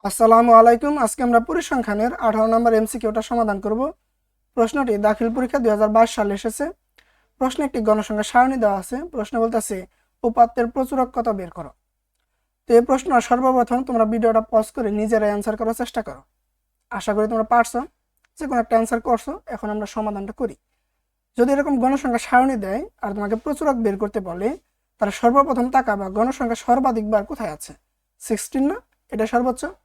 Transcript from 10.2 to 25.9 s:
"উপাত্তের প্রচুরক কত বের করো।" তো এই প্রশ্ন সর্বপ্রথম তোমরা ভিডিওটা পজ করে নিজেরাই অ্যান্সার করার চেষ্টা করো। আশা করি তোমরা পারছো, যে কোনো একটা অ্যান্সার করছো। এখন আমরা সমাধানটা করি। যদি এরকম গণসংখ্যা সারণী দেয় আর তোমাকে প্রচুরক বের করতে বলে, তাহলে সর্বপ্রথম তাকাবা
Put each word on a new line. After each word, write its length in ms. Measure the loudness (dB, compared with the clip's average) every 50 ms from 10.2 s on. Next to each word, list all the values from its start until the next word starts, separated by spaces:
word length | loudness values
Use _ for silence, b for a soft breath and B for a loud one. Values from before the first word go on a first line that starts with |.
"উপাত্তের 440 | -4 -2 4 4 2 4 4 -4 -4
প্রচুরক 420 | -2 -2 -4 -4 -2 -2 -2 -2 -2
কত 160 | -4 -4 -4 -2
বের 220 | -4 -4 -8 -12
করো।" 200 | -14 -16 -16 -16 _ _ _ _ _ _ _ _ _ _ _ _ _ _ _ _ _ _ _
তো 80 | 4 4
এই 60 | 4
প্রশ্ন 400 | 6 4 0 0 0 2 2 2
সর্বপ্রথম 640 | 2 2 0 2 2 2 2 2 2 0 -2 -4 -2
তোমরা 200 | -2 0 0 0
ভিডিওটা 360 | 2 0 2 2 2 2 2
পজ 300 | 0 2 0 0 0 0
করে 180 | _ -6 -4 -2
নিজেরাই 380 | -2 -2 0 0 0 2 2 0
অ্যান্সার 280 | -2 -2 -4 -6 -6
করার 180 | -4 -4 -4 -4
চেষ্টা 280 | -4 -8 -6 -6 -8
করো। 200 | -8 -8 -14 -18 _ _ _ _ _ _ _ _ _ _ _ _ _ _
আশা 240 | -12 -6 -4 -2 0
করি 140 | 0 0 0
তোমরা 160 | 0 -2 0
পারছো, 360 | 2 2 2 2 2 -2 -6 -8 -8 _ _ _ _ _ _ _ _ _ -10
যে 80 | -6
কোনো 140 | -4 -2 -2
একটা 160 | 0 2 0
অ্যান্সার 240 | 0 2 0 -4 -4
করছো। 400 | 0 -2 -2 -2 -2 -10 -12 -12 _
এখন 240 | -12 -12 -8 -6 -6
আমরা 160 | -6 -6 -8
সমাধানটা 460 | -8 -6 -6 -6 -6 -6 -6 -10 -12
করি। 240 | -8 -8 -8 -8 -8 _ _ _ _ _ _ _ _ _ _ _ _ _ _ _ _ 0
যদি 140 | 2 2
এরকম 260 | 2 0 0 0 0 0
গণসংখ্যা 400 | 0 0 0 0 -2 -2 -2 -4
সারণী 380 | -2 2 2 4 4 4 0
দেয় 300 | -4 -4 -4 -6 -6 -8 -10 _ _
আর 120 | -8 -8 -6
তোমাকে 220 | -6 -4 -4 -4
প্রচুরক 400 | -4 _ -6 -6 -2 -2 -2 0
বের 220 | 0 0 -2 -2 -2
করতে 220 | -6 -4 -4 -6
বলে, 380 | -8 -6 -8 -4 -4 -4 -6 -6 _ _ _ _ _ _ _ _
তাহলে 140 | -4 -4
সর্বপ্রথম 580 | -2 2 2 4 4 4 4 4 0 -2 -2 0
তাকাবা 400 | 0 0 0 0